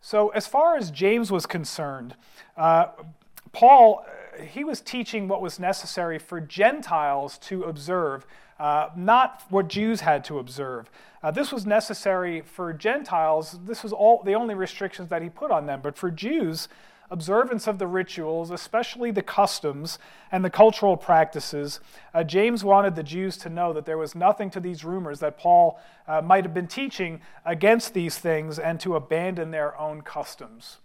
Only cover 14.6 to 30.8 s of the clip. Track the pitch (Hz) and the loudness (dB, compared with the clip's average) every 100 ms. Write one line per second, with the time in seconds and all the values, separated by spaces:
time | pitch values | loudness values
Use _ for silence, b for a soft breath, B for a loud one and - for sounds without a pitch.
14.6 | 185 - 196 - 175 170 170 - 294 175 | -6 -6 -10 -8 -6 -6 -6 -8 -2 -2
15.6 | 147 135 143 - 180 160 208 320 185 160 | -2 -6 -8 -6 -8 -6 -4 -2 -2 -6
16.6 | - b b b b 180 156 208 254 233 | -10 b b b b -10 0 0 0 -2
17.6 | - 202 185 185 180 - 160 165 165 175 | -4 -4 -4 -4 -4 -6 -6 -6 -6 -10
18.6 | - 220 240 247 240 208 - - 196 - | -4 -4 -4 -6 -4 -4 -2 2 2 2
19.6 | 151 143 160 - B B B 185 185 - | -6 -6 -10 -14 B B B -2 -2 6
20.6 | 220 214 202 175 - 165 156 151 - 147 | 6 6 2 2 4 4 4 -2 -8 -8
21.6 | 143 - B B B 165 160 175 220 240 | -8 -10 B B B -4 0 2 2 0
22.6 | 196 196 202 165 147 170 190 - 170 165 | 4 6 4 -2 -8 -6 -6 -8 -12 -4
23.6 | 175 156 147 160 151 170 180 208 202 196 | -4 -4 -6 -6 -6 2 2 2 -2 -6
24.6 | 180 165 160 185 165 143 151 147 170 175 | -8 -10 -8 -8 -6 -4 -6 -2 4 6
25.6 | 170 - B B - 156 165 190 180 170 | 6 2 B B -4 -4 4 2 2 -6
26.6 | 175 - 269 - 180 160 b b - 165 | -6 -6 -8 -6 -8 -8 b b -8 2
27.6 | 196 233 - 190 170 - 170 160 156 151 | 4 4 2 -4 -4 -4 -2 -2 -4 -6
28.6 | 160 165 185 160 143 160 180 180 160 160 | -6 -4 -4 -4 -2 -2 -2 -6 -6 -4
29.6 | 147 143 151 151 151 151 143 - 117 113 | -4 -4 -8 -8 -12 -10 -12 -14 -20 -20
30.6 | - - | -20 -20